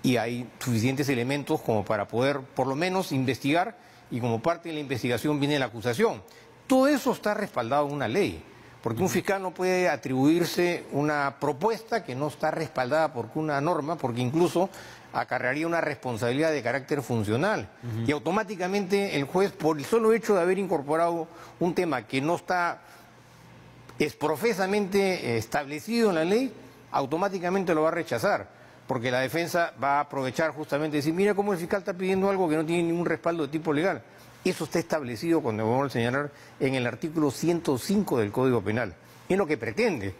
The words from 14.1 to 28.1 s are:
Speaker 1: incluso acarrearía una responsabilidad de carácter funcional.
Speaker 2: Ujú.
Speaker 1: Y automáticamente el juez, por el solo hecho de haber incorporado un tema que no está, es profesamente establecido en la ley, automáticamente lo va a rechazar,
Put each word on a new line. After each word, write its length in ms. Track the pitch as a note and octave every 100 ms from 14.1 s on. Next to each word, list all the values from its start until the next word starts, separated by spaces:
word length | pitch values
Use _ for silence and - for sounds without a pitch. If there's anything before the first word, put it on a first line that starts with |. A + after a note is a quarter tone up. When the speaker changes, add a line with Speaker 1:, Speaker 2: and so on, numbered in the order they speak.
| A#2
Speaker 1:
incluso 480 | B2 D3+ F3 E3+ F#3 - - - -
acarrearía 540 | B2 A#2+ B2 B2 C#3 E3
una 160 | E3+
responsabilidad 680 | D#3+ C#3 C3 A2+ A#2+ C3 D#3+
de 100 | D3+
carácter 400 | A#2 C3 C3 D3
funcional. 680 | C3+ A#2 G#2 A2 F3+ G3+ A2 -
Speaker 2:
Ujú. 260 | A#2+ A2 A#2
Speaker 1:
Y 40 |
automáticamente 1040 | D3 B2+ F#3+ G3+ G3+ F3+ G3+ F#3 G3+ G3 D#3
el 80 |
juez, 280 | C#3 F3+ G3
por 260 | - D3+ D#3
el 60 | C3+
solo 280 | A3+ A3
hecho 220 | A3+ A3 G3+
de 60 |
haber 180 | F3 F#3
incorporado 680 | F#3+ E3+ C#3 D#3+ E3+ E3+ D#3+ - - -
un 140 | F3
tema 300 | F3 F3+ C3 G#2+
que 160 | C3+
no 140 | C#3+ E3+
está, 460 | - F3+ F3 C3+ - - - - - - - - - - - -
es 160 | D3+ -
profesamente 1200 | D3 D3+ A3+ F#3+ F#3+ G#3 G3 G3 G3 F3+ B2+ A#2
establecido 720 | - C#3+ C#3 D3+ C#3+ A#3 A3
en 60 | E3+
la 100 | D#3+
ley, 280 | G#3+ C4 - - - -
automáticamente 800 | C#3 C3+ D#3+ G3 F#3+ F3 F#3+ F3+
lo 80 | D#3+
va 60 | D#3
a 20 |
rechazar, 580 | E3+ D#3+